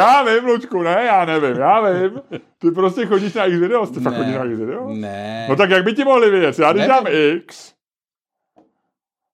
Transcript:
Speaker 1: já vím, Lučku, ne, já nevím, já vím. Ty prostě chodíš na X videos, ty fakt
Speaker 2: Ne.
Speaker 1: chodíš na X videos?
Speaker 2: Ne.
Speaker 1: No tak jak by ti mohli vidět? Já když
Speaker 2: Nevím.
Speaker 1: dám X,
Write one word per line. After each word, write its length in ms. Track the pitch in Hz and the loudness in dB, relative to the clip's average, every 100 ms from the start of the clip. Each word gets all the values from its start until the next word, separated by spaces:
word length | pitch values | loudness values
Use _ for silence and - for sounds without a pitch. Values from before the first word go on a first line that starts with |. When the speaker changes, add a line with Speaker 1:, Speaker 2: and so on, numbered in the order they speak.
Speaker 1:
já 220 | 208 277 | 4 4
vím, 220 | 254 220 247 | 4 0 0
Lučku, 360 | 233 254 190 | -2 -2 -4
ne, 200 | 170 185 240 | 0 0 2
já 200 | 196 170 | 0 2
nevím, 320 | 160 139 123 | 0 0 0
já 240 | 147 214 214 | 2 2 2
vím. 300 | 180 190 247 - 165 _ _ | 0 -2 -4 -14 -16 _ _
Ty 120 | 170 | -2
prostě 340 | 165 190 180 208 | 2 0 0 -2
chodíš 280 | 196 202 | -2 -2
na 120 | 220 190 | -2 0
X 140 | 170 | 0
videos, 300 | 180 240 175 | 0 0 -2
ty 80 | 131 | -4
fakt 140 | 123 | -4
Speaker 2:
Ne. 60 | 120 | -2
Speaker 1:
chodíš 160 | 127 131 | -4 -4
na 100 | 123 | -6
X 140 | 113 | -6
videos? 320 | 110 196 254 110 | -8 -8 -10 -10
Speaker 2:
Ne. 480 | 104 101 104 113 113 | -10 -10 -10 -10 -4
Speaker 1:
No 60 | 139 | 0
tak 140 | 196 | 4
jak 140 | 185 | 2
by 100 | 190 | 2
ti 100 | 220 | -2
mohli 260 | 277 262 220 | 2 4 4
vidět? 280 | 196 156 127 | 4 0 2
Já 120 | 151 | 2
když 140 | 185 - | 2 2
Speaker 2:
Nevím. 160 | 262 | 2
Speaker 1:
dám 100 | 208 156 147 170 | 2 0 0 0
X, 360 | - - - _ _ _ _ _ _ _ _ _ _ _ _ _ _ _ _ | -8 -20 -20 _ _ _ _ _ _ _ _ _ _ _ _ _ _ _ _